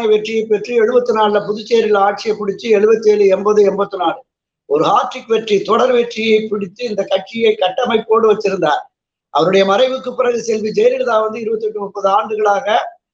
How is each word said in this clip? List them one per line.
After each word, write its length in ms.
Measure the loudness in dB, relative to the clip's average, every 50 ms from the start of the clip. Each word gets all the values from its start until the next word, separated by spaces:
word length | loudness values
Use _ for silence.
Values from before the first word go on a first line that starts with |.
| 2
வெற்றியை 360 | 2 2 2 0 -2 -4 -2 0
பெற்று, 280 | 0 -2 -2 -2 0 0
எழுபத்தி 360 | 2 2 4 2 2 2 2
நாலுல 260 | 0 2 2 2 2 0
புதுச்சேரியில 560 | -2 -2 -6 -6 -4 0 0 2 2 2 2 2
ஆட்சியை 360 | 2 2 0 -2 -4 -4 -4
பிடிச்சு, 300 | -4 -4 -6 -6 -4 0 0
எழுபத்தேழு, 560 | 2 4 4 4 2 4 4 2 4 4 4
எண்பது, 340 | 2 2 2 2 2 2 4 4
எண்பத்தி 340 | 2 2 -2 -4 -4 -4 -4
நாலு 200 | -4 -4 -4 -6 -12 _ _ _ _ _ _ _ _ -2
ஒரு 160 | 0 0 2
ஹாட்ரிக் 440 | 2 2 0 0 -2 -8 -10 -4 -2
வெற்றி, 280 | -2 -2 0 0 -2 0
தொடர் 300 | 0 0 0 2 2 2
வெற்றியை 460 | 2 0 0 -2 -4 -4 0 2 2 0 0 -2
பிடித்து 340 | -6 -6 -8 -8 -10 -10 -8
இந்த 180 | -6 -4 -4 -4
கட்சியை 480 | -2 -2 -4 -4 -6 -6 0 0 0 2
கட்டமைப்போடு 720 | 2 0 -2 -2 -2 -2 0 0 -2 0 2 0 2 4 2
வச்சிருந்தார். 540 | 2 2 0 -4 -2 -2 0 0 0 -2 -4 -10 _ _ _ _ _ _ _ _ -2
அவருடைய 280 | 0 0 2 2 2 2
மறைவுக்கு 460 | 2 2 2 2 0 -2 -4 -8 -8 -4
பிறகு 240 | -2 -2 0 -2 -2
செல்வி 280 | -2 -4 -4 -4 -4 -4
ஜெயலலிதா 460 | 0 2 2 2 2 0 -2 0 0 0
வந்து 180 | 0 -2 -4 -6
இருபத்தெட்டு, 380 | -6 -4 -4 -4 -4 -4 -6 -6
முப்பது 280 | -8 -10 -8 -2 -2 0
ஆண்டுகளாக 580 | 2 0 0 -2 -4 0 0 2 0 0 0 0 -2 -2 -2 -4 -12 _ _ _